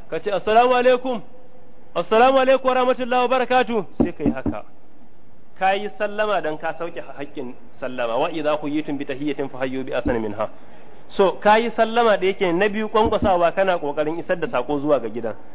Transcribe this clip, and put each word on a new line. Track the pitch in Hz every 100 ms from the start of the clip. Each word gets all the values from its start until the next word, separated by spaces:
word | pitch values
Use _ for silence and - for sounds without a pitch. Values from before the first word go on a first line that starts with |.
| -
ka | 165
ce, | 208
"Assalamu | 190 - 220 247 247
alaikum, | 247 247 254 233 - - - - - - - 170
assalamu | 170 220 254 269
alaikum | 262 262 254
wa |
rahmatullahi | 254 254 247 247 254
wa | 247
barakatuh." | 262 240 254 220 233 175 -
Sai | -
ka | -
yi | 147
haka. | 127 - 107 - - - - - - - - - -
Ka | 190
yi | 202 208
sallama | - 208 208 214 190
dan | 151 151
ka | 165
sauke | 156 165 160
haƙƙin | 139 127 139 - 123 - - -
sallama. | 127 127 120 117
"Wa | 170
idza | 160 147 147
huyitum | 151 151 151 143
bi | 139
tahiyyatin | 135 147 139 139
fahayyu | 127 131 131 131
bi |
ahsani | 127 127 120
minha." | 107 104 107 - - - - - -
So, | - 190 -
ka | 208 220
yi | 233
sallama | - 220 233 233 190
da | 185
yake | 190 185
na | 170 214
biyu, | 208 214
kwankwasawa | 220 226 214 220 180 170
kana | 190 196 175
kokarin | 147 143 151 165
isar | 160 185
da | 151
sako | 123 127 147
zuwa | 143 139
ga | 113
gidan. | 113 110 104 -